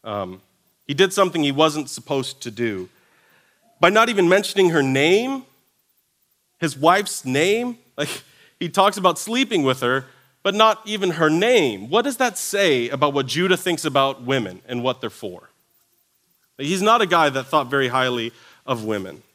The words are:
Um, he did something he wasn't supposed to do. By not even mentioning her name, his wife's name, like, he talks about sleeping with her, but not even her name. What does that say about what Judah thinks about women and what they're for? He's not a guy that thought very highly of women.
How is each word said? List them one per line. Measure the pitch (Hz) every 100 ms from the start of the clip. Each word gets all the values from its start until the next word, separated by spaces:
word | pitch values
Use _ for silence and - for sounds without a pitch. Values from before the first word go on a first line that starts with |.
Um, | 110 104 92 92 _ _ _ _ -
he |
did | 139 190
something | 190 180 160
he | 143
wasn't | 139 156 151 143
supposed | - - 139 131 -
to | 120
do. | 104 117 95 90 _ _ _ _ _ _ _ _ _
By | 170
not | 208 233
even | 202 175
mentioning | 190 190 196 185
her | 165
name, | 135 131 156 196 254 269 - _ _ _ _ _ _ _ _ _ _ _
his | 160 131
wife's | 156 190 202 -
name, | 131 131 175 220 247 233 _ -
like, | 147 - _ _ _ _
he | 175
talks | 196 196 208
about | 185 -
sleeping | - 240 262 190
with | 135 127
her, | 123 131 131 _ _ _
but | 196
not | 202 220 220 208
even | 214 190
her | 156 156
name. | 160 220 247 143 98 113
What | 202
does | 254 240
that | 247 -
say | - 202 190 131 117
about | 135 147
what | 139 131
Judah | 147 185 185
thinks | 180 160 156
about | 139 135 131
women | 123 135 98 90 -
and | 123
what | 127 120
they're | 113
for? | - 101 92 - _ _ _ _ _ _ _ _ _ _ -
He's | 139 185
not | 208 233
a | 190
guy | 170 151
that | 135 131
thought | 156 127
very | 139 131
highly | 131 127 123 113 _ - _ -
of | 120
women. | 110 104 95 71 _